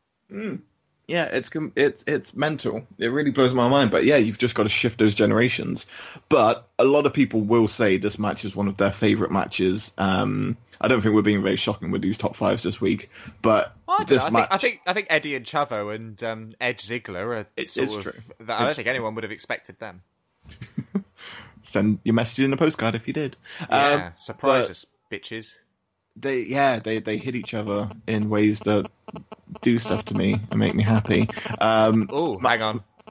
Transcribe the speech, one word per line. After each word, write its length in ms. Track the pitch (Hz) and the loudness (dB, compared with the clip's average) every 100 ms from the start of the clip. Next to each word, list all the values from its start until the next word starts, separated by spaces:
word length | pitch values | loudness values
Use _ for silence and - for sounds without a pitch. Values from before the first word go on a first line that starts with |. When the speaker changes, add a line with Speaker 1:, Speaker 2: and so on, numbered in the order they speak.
| _ _ _ | _ _ _
Speaker 1:
Mm. 300 | 202 214 135 - _ _ _ - | -10 -8 -8 -14 _ _ _ -6
Yeah, 160 | 170 151 | -2 -2
it's 220 | 131 123 | -4 -6
com-, 220 | 160 156 - | -8 -6 2
it's, 260 | 139 - - | 2 0 -4
it's 280 | 151 - | -4 -4
mental. 520 | 101 147 151 123 110 - - | -4 -4 -2 -4 -6 -10 -4
It 100 | 113 | -2
really 240 | 135 147 | 0 0
blows 200 | 127 127 | 4 4
my 160 | 127 120 | 4 4
mind. 220 | 139 127 | 4 4
But 140 | 90 | 4
yeah, 120 | 123 147 | 4 4
you've 220 | 110 104 | 4 0
just 160 | 123 | -2
gotta 140 | - 107 | 0 0
shift 300 | - 123 110 | 2 0 2
those 160 | 107 | 2
generations. 680 | 104 107 107 123 - - - - - - - _ | 4 2 4 2 0 -6 -8 -10 -18 -18 -20 _
But 380 | 147 110 113 - _ | 4 4 2 -6 _
a 60 | |
lot 220 | 131 143 143 | 4 4 2
of 60 | |
people 280 | 147 131 113 | 2 2 2
will 260 | 104 117 107 | 2 4 4
say 300 | - 110 95 | 2 2 2
this 200 | 101 101 | 0 -2
match 260 | 104 - | -4 -4
is 120 | 107 95 | -8 -4
one 100 | 101 | -4
of 100 | 95 | 2
their 140 | 98 | 0
favourite 380 | 98 107 104 98 | 2 2 2 2
matches. 600 | 95 73 - 92 98 - - | 0 -2 0 0 0 -6 -4
Um, 580 | 98 95 101 101 98 - _ - | 0 0 0 -2 -4 -6 _ -4
I 80 | 110 | 2
don't 140 | 123 | 2
think 120 | 107 | 4
we're 80 | 107 | 4
being 200 | 104 104 | 4 2
very 140 | 95 101 | 2 0
shocking 340 | - 104 87 | -2 -4 -4
with 100 | 98 | -2
these 140 | 95 104 | -2 -2
top 160 | - | -4
fives 280 | - 107 110 | -4 -2 -2
this 180 | 87 - | -4 -4
week, 300 | - - - - - - | -2 -2 -6 -20 -20 -4
but 340 | 113 107 - - - | 2 2 2 -6 -2
Speaker 2:
I 120 | 381 | -2
don't 100 | 427 | 2
Speaker 1:
this 140 | 139 | 2
Speaker 2:
know. 40 | - | 4
I 40 | |
Speaker 1:
match 180 | 226 208 | 2 2
Speaker 2:
think, 40 | |
I 60 | 196 | 0
think, 220 | 247 226 - | 0 -2 -4
I 60 | |
think 120 | 185 196 | -4 0
Eddie 240 | 156 151 139 | -2 -2 -8
and 80 | 117 | -6
Chavo 480 | 156 147 110 104 | -4 -2 -4 -6
and, 280 | 107 113 104 | -8 -12 -10
um, 300 | 117 110 110 113 | -8 -8 -12 -6
Edge 220 | 123 104 101 | -6 -4 -6
Ziggler 540 | 117 113 90 107 117 | -8 -8 -8 -6 -6
are 40 | 104 - | -8 -10
Speaker 1:
It 140 | - | -8
Speaker 2:
sort 180 | - 131 | -4 -4
Speaker 1:
is 60 | 107 | -4
Speaker 2:
of, 60 | |
Speaker 1:
true. 100 | 90 - 113 - | -10 -12 -20 -20
Speaker 2:
I 40 | 110 113 | -8 -2
don't 80 | 120 | -2
Speaker 1:
It's 80 | 151 | -2
Speaker 2:
think 100 | 110 | -2
Speaker 1:
true. 40 | |
Speaker 2:
anyone 200 | 131 110 110 | -2 -4 -6
would 60 | |
have 60 | 110 | -8
expected 460 | 104 - 117 - 92 | -12 -8 -10 -10 -16
them. 220 | 110 90 _ _ _ _ - | -16 -16 _ _ _ _ -20
Speaker 1:
<laughs> 560 | - - - - 196 - _ - - - - | -20 -12 -12 -8 -8 -8 _ -20 -20 -20 -20
Send 360 | - 101 104 104 | -6 -2 0 0
your 100 | - | 0
message 300 | 113 113 - | 0 0 0
in 80 | 135 | 0
a 40 | 135 | 2
postcard 380 | 160 - 113 | 0 0 -2
if 120 | 113 - | -2 -6
you 60 | |
did. 220 | 156 143 - - - 175 | -6 -6 -10 -20 -16 0
Speaker 2:
Yeah, 220 | 135 143 143 87 | 2 4 2 -2
Speaker 1:
Um, 40 | 82 | -14
Speaker 2:
surprise 460 | - 113 139 131 107 | -14 -4 2 2 2
Speaker 1:
but 40 | |
Speaker 2:
us, 160 | 90 - _ _ | -6 -16 _ _
bitches. 440 | 101 - 113 110 - _ _ _ _ _ - | -12 -10 -12 -14 -20 _ _ _ _ _ -10
Speaker 1:
They, 240 | 135 135 | -4 -2
yeah, 360 | 113 135 139 120 | -2 2 2 2
they, 180 | 107 110 | -2 -4
they 180 | 107 107 | -2 -4
hit 180 | 135 123 | -4 -6
each 180 | - | -6
other 340 | 113 104 101 107 - - | -6 -2 -2 -2 -8 -4
in 220 | 113 107 | -2 0
ways 320 | 107 107 107 | 4 2 2
that 300 | - 104 98 - - - - - _ - | 2 0 0 -10 -16 -16 -16 -20 _ -2
do 160 | - 117 | 2 2
stuff 260 | 113 - - | 0 -4 -4
to 80 | |
me 260 | 104 95 104 - | -2 0 0 -2
and 80 | - | 0
make 140 | 107 | 0
me 80 | - | 2
happy. 460 | 104 110 107 110 110 - - 220 | 2 2 4 2 2 -2 -8 0
Um, 480 | 110 113 110 110 101 | 2 4 4 4 0
Speaker 2:
Oh, 280 | 139 165 98 | -2 -2 -2
Speaker 1:
ma- 100 | 120 | 0
Speaker 2:
hang 120 | 120 | 0
on. 220 | 110 110 - _ - | 0 -4 -8 _ -20